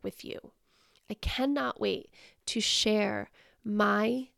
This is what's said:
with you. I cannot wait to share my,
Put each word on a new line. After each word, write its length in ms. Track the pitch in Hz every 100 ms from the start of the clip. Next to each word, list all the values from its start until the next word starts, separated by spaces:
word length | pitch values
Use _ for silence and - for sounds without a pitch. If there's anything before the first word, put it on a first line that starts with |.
with 200 | 190 -
you. 280 | - - - - _ _ _ _ -
I 60 | 214
cannot 640 | - - 269 285 262 -
wait 300 | 208 185 - - - _ -
to 120 | 233
share 680 | - - 214 214 202 208 - - - _
my, 640 | 220 208 208 208 214 254 262